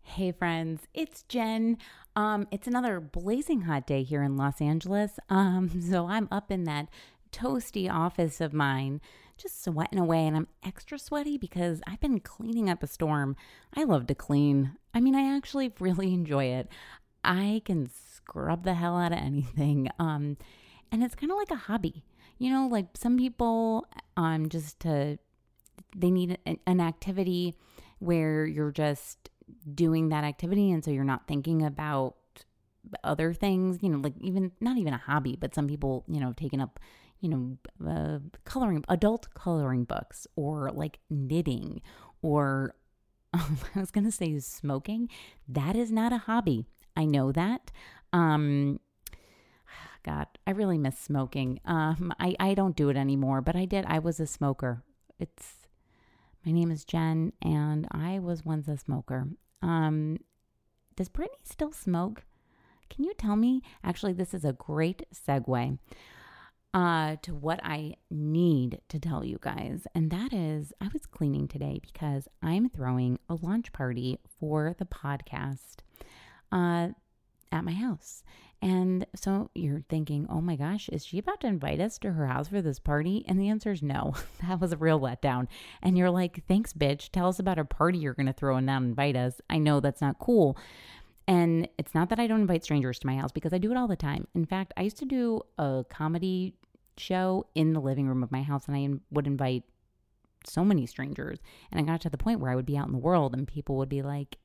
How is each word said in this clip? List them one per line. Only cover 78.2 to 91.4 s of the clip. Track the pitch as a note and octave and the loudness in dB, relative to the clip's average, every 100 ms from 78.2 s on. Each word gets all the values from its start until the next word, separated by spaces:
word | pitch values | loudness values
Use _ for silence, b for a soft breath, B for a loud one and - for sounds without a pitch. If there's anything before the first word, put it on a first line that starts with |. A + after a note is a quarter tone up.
| B B B _ | B B B _
And | F#3 F#3 F#3 F3+ - F#3 | 0 2 2 0 -2 -6
so | F#3+ F#3+ - | -2 0 -2
you're | - D#3 D3 C#3+ | -4 -2 -4 -2
thinking, | D#3+ D3+ D3 D3 | -4 0 -2 -2
"Oh | D#3+ | -2
my | F3 | -2
gosh, | D3 D3 G#3 - | -2 -2 -4 -4
is | - | -8
she | - F3 | -6 -6
about | C#4+ G4+ | -4 -4
to | B3 | -2
invite | F3+ C#3+ D3 | 0 -2 -2
us | A3 - | -2 -4
to | G#3+ | -4
her | D#3+ C#3 | 0 0
house | B2+ D#3 | -2 -2
for | G3 | -2
this | D#3+ C3+ | -2 -2
party?" | - D3 E3 G#3 - | 0 2 2 -2 0
And | F#3 | 0
the | G3 | 2
answer | G#3+ G#3+ | 0 -2
is | F#3 | -2
no. | C#3+ C3+ C#3+ B2+ - | -2 -2 -2 -4 -8
<laughs> | - F3 | -8 -4
That | F#3 | 0
was | F3+ | 0
a | D#3+ | 2
real | D#3+ D#3 | 4 4
letdown. | C3 B2 C#3+ B2 B2+ B B B | 2 0 0 0 -2 B B B
And | F#3 F3+ | 4 6
you're | F3+ | 6
like, | F3+ F3 - - | 4 0 -4 2
"Thanks, | F#3+ A3+ | 2 2
bitch. | D#3 C#3+ C#3+ - | 2 2 2 -2
Tell | F#3 F3+ | 2 2
us | F#3 | 2
about | F#3+ E3+ | 0 0
a | |
party | D3 - E3 F3+ | -2 2 4 4
you're | D3 | -2
gonna | B2 C3+ | 0 0
throw | C3 C#3 C3 | 2 2 4
and | C3 | 2
not | C3+ | 2
invite | B2+ A2+ C#3+ B2+ | 0 2 2 2
us. | B2+ B2 - | 0 -4 -2
I | D#3 | 2
know | D3+ C#3+ | 6 6
that's | C#3+ - | 4 2
not | C#3+ - | 0 0
cool." | - A#3 D3 - B B B B B B - | 4 8 6 4 B B B B B B 4
And | F3+ | 4